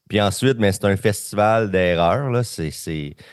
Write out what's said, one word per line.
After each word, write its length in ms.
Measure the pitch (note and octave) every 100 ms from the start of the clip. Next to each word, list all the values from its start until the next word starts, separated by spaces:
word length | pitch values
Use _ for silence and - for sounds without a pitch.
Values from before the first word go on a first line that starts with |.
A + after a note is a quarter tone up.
| -
Puis 120 | G#2
ensuite, 380 | G2+ - C3 A#2
mais 120 | G2+
c'est 140 | F#2+ G2+
un 120 | G2
festival 760 | A2 G2 - G2+ G#2 A2+ G#2
d'erreurs, 580 | F#2 F2+ E2+ E2+ A#2+ C#3
là. 140 | A#2+
C'est, 260 | A#2 - D#2
c'est 460 | - E2+ D#2 D2 - -